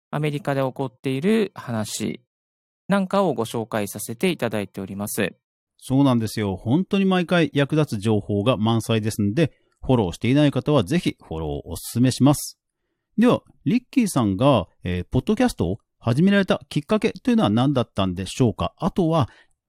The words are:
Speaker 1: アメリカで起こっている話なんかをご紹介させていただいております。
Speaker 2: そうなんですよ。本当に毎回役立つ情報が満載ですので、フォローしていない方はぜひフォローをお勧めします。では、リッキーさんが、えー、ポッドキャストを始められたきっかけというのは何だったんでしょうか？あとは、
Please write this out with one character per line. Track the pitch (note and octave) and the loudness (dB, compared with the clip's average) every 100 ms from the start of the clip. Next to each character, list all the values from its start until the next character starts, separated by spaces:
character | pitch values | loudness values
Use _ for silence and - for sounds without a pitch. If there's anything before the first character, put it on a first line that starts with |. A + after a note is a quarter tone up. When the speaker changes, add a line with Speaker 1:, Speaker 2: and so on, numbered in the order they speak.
| _ | _
Speaker 1:
ア | D3 | -6
メ | D3+ | -4
リ | C#3+ | -4
カ | - | -4
で | C3+ | -2
起 | C3+ | -2
こ | - C3+ | -4 -8
っ | _ | _
て | C3+ | -6
い | C3 | -2
る | F3 A3+ G#3 | 0 0 -2
話 | - - A2+ G#2+ - A2 - _ _ _ _ _ _ - | -8 -8 -6 -6 -6 -6 -8 _ _ _ _ _ _ -2
な | G3 | -2
ん | F#3+ | 0
か | G3 | 0
を | F#3+ | 0
ご | A#2 | -2
紹 | A2+ A#2+ G#2+ | -4 -6 -4
介 | A2 G2+ | -4 -4
さ | G#2 | -8
せ | - A#2 | -10 -4
て | F#3+ | -4
い | E3+ | -2
た | A#2+ | -4
だ | G#2+ | -4
い | G2 | -6
て | - | -10
お | F#2+ | -10
り | G2 | -8
ま | G#2 | -6
す。 | - F#2+ - _ _ _ _ | -2 -4 -4 _ _ _ _
Speaker 2:
そ | - C3 | -2 2
う | |
な | C#3 | 4
ん | A#2+ | 2
で | A2 | 0
す | - | -4
よ。 | G#2 F#2 | -4 -4
本 | A2+ D3 F#3 | 0 0 0
当 | G3 | 0
に | |
毎 | F#3+ F#3 E3+ | 2 0 2
回 | F3+ D#3+ | 0 2
役 | C#3 C#3 D3+ | 0 0 0
立 | D3+ A2 | 0 -2
つ | |
情 | G#2 G#2+ | 0 0
報 | - G#2 | 0 -2
が | G#2 A#2+ | 0 2
満 | A2 A2+ | 2 0
載 | - A2+ | 0 -2
で | G#2+ | -2
す | - | -2
の | G2+ | -2
で、 | A#2+ D#3+ _ _ _ | 0 -2 _ _ _
フ | - | 0
ォ | B2+ | 2
ロ | F#2 | 2
ー | |
し | - | -2
て | A2 | 0
い | |
な | C#3 D3 | 4 2
い | |
方 | - - | 2 2
は | D3 | 2
ぜ | F2+ E3 | 2 0
ひ | - - | -2 -6
フ | - | -8
ォ | D#2+ | -8
ロ | D#2 | -6
ー | |
を | C#2+ - | -6 -8
お | |
勧 | D#2+ - A#2 | -12 -6 0
め | B2+ | 2
し | - | 4
ま | C3 | 4
す。 | C#3+ - - _ _ _ _ _ - | 2 -2 -14 _ _ _ _ _ 0
で | A#3+ | 2
は、 | E3+ - _ C#3 | 2 -2 _ -2
リ | A3+ | -2
ッ | - | -2
キ | - | 0
ー | G#3+ | 0
さ | D3 | 2
ん | G#2+ F#2 | 0 2
が、 | C3+ B2 E2 _ | 4 2 0 _
え | F2+ F2+ | -6 -4
ー、 | F2 | -2
ポ | B2+ | -2
ッ | - | 0
ド | G#3+ | 0
キ | |
ャ | B3 | 0
ス | - | 0
ト | E2+ | -4
を | G2+ _ _ | -4 _ _
始 | - A#2+ | -2 2
め | F#3+ | 4
ら | G3+ | 4
れ | F#3+ | 2
た | G3 - | -2 -4
き | D3+ | -6
っ | |
か | - G#3+ | -2 0
け | A3 | -2
と | - - | -4 0
い | |
う | A3+ | 2
の | |
は | C#3 | 2
何 | G#2+ C3+ | 2 2
だ | C3+ | 2
っ | A2+ | -2
た | - F#2+ | -2 -2
ん | |
で | F2+ | -2
し | F#2 - | -6 0
ょ | B2 | 0
う | |
か？ | - E2+ - | 0 -4 -4
あ | D#3+ | -4
と | - E3 | 0 0
は、 | D#3+ B2 - _ _ | 2 0 -4 _ _